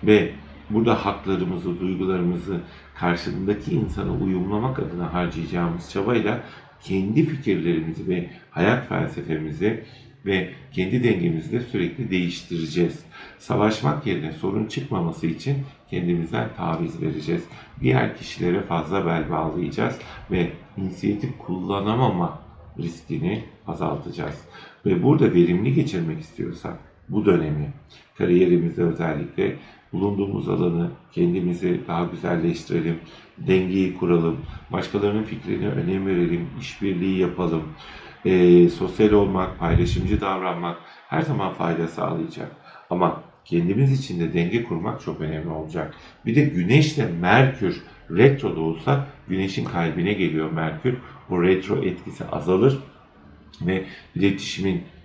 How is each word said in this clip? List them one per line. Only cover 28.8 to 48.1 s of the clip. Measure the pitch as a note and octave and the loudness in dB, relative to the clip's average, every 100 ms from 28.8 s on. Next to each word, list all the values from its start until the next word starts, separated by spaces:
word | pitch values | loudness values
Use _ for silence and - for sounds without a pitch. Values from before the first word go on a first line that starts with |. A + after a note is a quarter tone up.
özellikle | F2 D#2+ E2 D2 - - G2 - - - _ | 0 0 -4 -4 -6 -2 -2 -2 -14 -20 _
bulunduğumuz | F2 G2+ G2+ G2 G2+ F#2 | -2 -2 0 -2 -2 -2
alanı, | F#2 F2 E2+ E2+ - - | 0 2 2 -2 -4 -12
kendimizi | - F2 F#2 F2 F2 F#2 F2 - | 0 2 2 -2 -2 0 -2 -2
daha | E2+ | -4
güzelleştirelim, | F2 E2 F2+ E2+ E2+ D#2 - F2 D#2+ E2 - - - - | -4 -4 -2 0 0 -2 -4 -2 -2 -4 -8 -20 -20 -8
dengeyi | F2+ F#2 F#2 F#2+ F#2 | 2 2 4 2 0
kuralım, | F2 F2+ E2+ E2 D#2+ - - - | 0 2 4 2 -2 -8 -14 -6
başkalarının | G2+ F#2 G#2 G2+ G#2+ | -6 -2 0 0 0
fikrine | G#2 - A#2 F#2+ G2+ | -4 -8 -4 -2 -2
önem | F#2 E2+ F#2+ G2 | -2 -2 -2 0
verelim, | F2+ E2+ E2+ E2+ - | 2 2 0 -4 -10
işbirliği | - - G2 F2+ F#2+ F#2+ | -12 -4 -2 0 0 2
yapalım, | F2 F2+ F2 D#2+ D2+ D#2 - - - - | 0 0 0 0 -4 -12 -18 -18 -18 -4
e, | - F#2 F2+ F2 F2 | 2 6 10 10 10
sosyal | - F#2 - G#2+ | 6 -4 4 6
olmak, | G#2 G2 F#2+ F#2 - | 8 6 0 -2 -2
paylaşımcı | E2+ E2+ F2 F2+ F#2 G#2 | 2 4 4 2 0 0
davranmak | G2 F#2+ F#2 E2+ F2 E2+ - - - | 0 -2 -4 -4 -6 -8 -14 -20 -4
her | D#3 | -2
zaman | D3 G#2+ F#2 | 0 -2 -2
fayda | - E2+ E2 E2 | -2 -2 0 -2
sağlayacak. | - F2 E2+ E2 - - - - - - | -2 -4 -2 -6 -8 -12 -14 -20 -20 -6
Ama | F2+ F2+ - - _ | 0 2 0 -12 _
kendimiz | - E2+ E2+ G#2 C3+ C3+ | -2 0 2 2 4 2
için | - F2 | -2 -4
de | E2 | -2
denge | F2 E2+ G2 | 0 0 0
kurmak | - E2+ G2+ - | -2 -4 -4 -6
çok | - D#2 | -8 -6
önemli | D#2 D#2 E2 | -4 -4 -6
olacak. | D#2+ D#2 E2 D2+ - - - - | -8 -6 -6 -8 -10 -20 -8 0
Bir | A#2 | 2
de | |
Güneşle | D3 F2+ F2 C#3 C#3 - A2+ E2+ | 2 2 4 6 6 2 -2 0
Merkür | F2 A2+ C3+ - F#2+ E2+ - - - | 4 6 6 4 -2 -2 -10 -20 -6